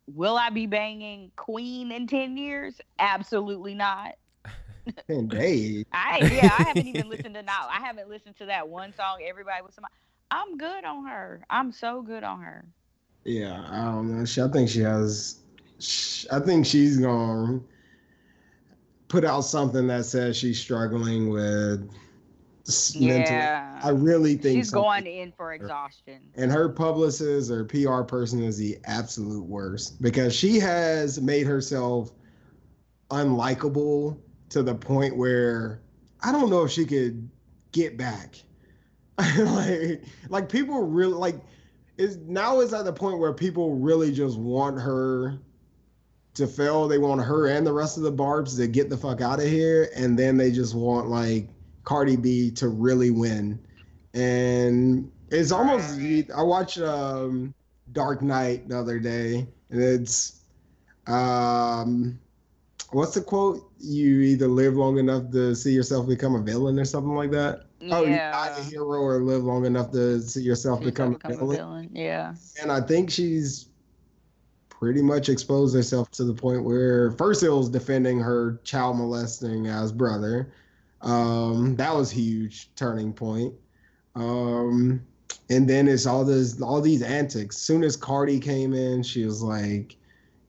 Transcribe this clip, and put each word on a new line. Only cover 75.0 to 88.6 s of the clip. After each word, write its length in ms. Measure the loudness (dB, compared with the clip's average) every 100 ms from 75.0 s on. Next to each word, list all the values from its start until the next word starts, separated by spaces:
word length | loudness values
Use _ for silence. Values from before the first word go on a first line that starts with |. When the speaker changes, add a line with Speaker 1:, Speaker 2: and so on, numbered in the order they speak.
Speaker 2:
much 280 | 4 4 2
exposed 440 | 0 2 4 4
herself 360 | 4 2 0 -2
to 140 | -2
the 100 | -2
point 300 | 0 0 0
where 480 | 0 2 4 4 4
first 300 | 2 2 4
it 60 | 4
was 220 | 4 2
defending 480 | 0 0 2 2 2
her 400 | 2 2 0 -4
child 320 | -4 -2 0 0
molesting 680 | -2 -2 -4 -6 -4 -4 -2
ass 240 | -2 -4
brother. 600 | 0 0 0 -2 -2 -4 -12 _ _ _ _
Um, 760 | 0 2 2 0 0 0 0 0
that 180 | 0
was 160 | 0 0
huge 600 | -2 -2 -2 -6 -10 -20 -6
turning 380 | -4 -4 -6
point. 400 | -6 -6 -4 -4 -8 _ _ _ _ _
Um, 840 | -6 -4 -2 -2 -2 0 2 2 0 -6 _ -20 -18 0
and 180 | 4 6
then 200 | 6 6
it's 160 | 4 2
all 180 | 2
this, 360 | 4 4 2 -2
all 220 | -2 2
these 180 | 4 4
antics. 560 | 2 0 -2 -4 -6 -6
Soon 260 | 0 2
as 140 | 2 0
Cardi 420 | -2 0 2 0
came 340 | 0 -2